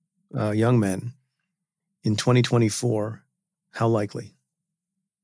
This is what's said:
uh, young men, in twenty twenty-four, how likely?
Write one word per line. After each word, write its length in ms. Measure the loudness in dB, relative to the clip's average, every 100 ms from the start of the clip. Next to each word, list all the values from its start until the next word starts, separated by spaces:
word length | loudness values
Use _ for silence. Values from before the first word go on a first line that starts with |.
| _ _ _ -4
uh, 140 | -2
young 280 | 2 4 4
men, 340 | 2 -2 -8 -16 _ _ _ _ _ _ _ _
in 140 | -4 -2
twenty 240 | 2 2
twenty-four, 840 | 2 2 2 0 -2 -2 -4 -10 _ _ _ _ _
how 160 | -4 0
likely? 480 | 0 -2 -8 -14 _ _ _ _ _ _ _ _ _